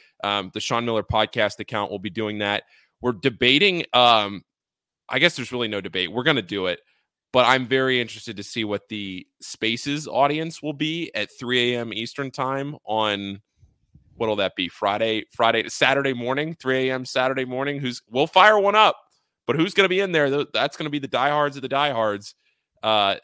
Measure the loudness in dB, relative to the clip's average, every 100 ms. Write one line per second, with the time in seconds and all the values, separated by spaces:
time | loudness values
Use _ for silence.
0 | _ _ -4 -2 -4 -8 -4 -2 0 -2
1 | -2 0 0 0 -2 -2 -6 -4 -4 -6
2 | -8 -6 -6 -4 -2 -4 -6 _ _ _
3 | -6 -2 -4 0 4 4 4 2 0 4
4 | 6 6 4 -4 -14 _ _ _ _ _
5 | -6 0 0 0 -6 -4 -4 -4 -6 -4
6 | -4 -2 0 -2 -2 -4 -2 -4 _ _
7 | _ _ _ 2 4 4 2 0 2 0
8 | -2 -8 -12 -12 -8 -6 -4 -4 -6 -10
9 | -10 -10 -14 _ -14 -4 -4 -2 -4 -6
10 | -4 0 0 0 -6 -8 -10 -6 -4 -4
11 | -6 -6 -8 -8 -2 0 0 0 -4 -8
12 | -8 -8 -10 -6 -4 -4 -6 -10 -4 -2
13 | 0 -2 -6 -10 _ _ _ _ _ _
14 | _ -6 -2 0 -2 -2 -6 -2 -2 0
15 | 0 -2 -6 0 2 2 -2 0 2 2
16 | 0 -2 -2 -4 -4 -6 -2 0 0 -2
17 | -4 -2 0 -2 -4 -4 -4 -4 -6 -8
18 | -4 0 4 8 8 8 6 6 4 4
19 | _ _ _ _ -2 0 0 2 2 2
20 | 0 2 2 0 -2 0 -2 -2 -6 -6
21 | -4 0 2 2 0 -2 -4 0 0 0
22 | 0 -2 -6 -18 _ _ _ _ 0 2
23 | 2 0